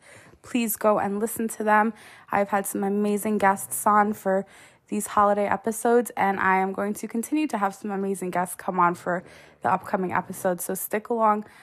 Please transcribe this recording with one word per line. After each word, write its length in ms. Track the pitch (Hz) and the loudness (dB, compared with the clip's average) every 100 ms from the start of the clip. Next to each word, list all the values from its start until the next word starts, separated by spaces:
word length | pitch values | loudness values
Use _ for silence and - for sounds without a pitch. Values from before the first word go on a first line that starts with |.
| - - - _ | -20 -20 -20 _
please 340 | - 247 226 - | -4 -2 -2 0
go 220 | 214 208 | 2 2
and 220 | 202 202 | 0 -2
listen 280 | 220 - 226 | -4 -4 -4
to 140 | - | -2
them. 300 | 214 214 220 220 - - - | 2 4 4 -2 -14 -20 -4
I've 180 | 202 202 | -2 0
had 160 | 202 196 | -2 -2
some 180 | 202 | -2
amazing 540 | 196 202 208 202 220 208 | -2 0 0 0 -2 2
guests 480 | 196 196 - - 214 | 2 2 -4 -2 4
on 280 | 208 208 | 4 4
for 340 | 208 196 190 196 - - _ _ | 0 0 0 -2 -12 -20 _ _
these 180 | 208 - | -6 0
holiday 380 | 214 202 208 202 | 4 4 4 0
episodes, 680 | 196 226 214 240 240 226 - | -2 -4 -2 2 2 2 0
and 240 | 196 196 | 0 2
I 200 | 190 190 | 2 2
am 120 | 190 | 0
going 220 | 190 202 | -2 -4
to 160 | 208 214 | -4 -6
continue 360 | 233 - 302 311 | -6 -2 -2 -2
to 100 | 214 | -2
have 180 | 196 190 | -4 -4
some 160 | 214 | -6
amazing 400 | 196 196 190 180 | -4 -4 -4 -4
guests 240 | 175 180 - | -2 -4 -6
come 240 | - 185 | -4 2
on 160 | 175 175 | 2 2
for 260 | 180 180 - - - _ | -4 -4 -6 -20 -20 _
the 80 | 120 | -2
upcoming 440 | - - 196 180 | -2 -2 -4 -2
episodes, 500 | 185 185 185 185 180 | -2 -4 -4 -4 -2
so 120 | - 190 | -4 -6
stick 340 | - 214 - | -6 -6 -4
along 340 | 233 220 214 - - | 2 2 2 -4 -16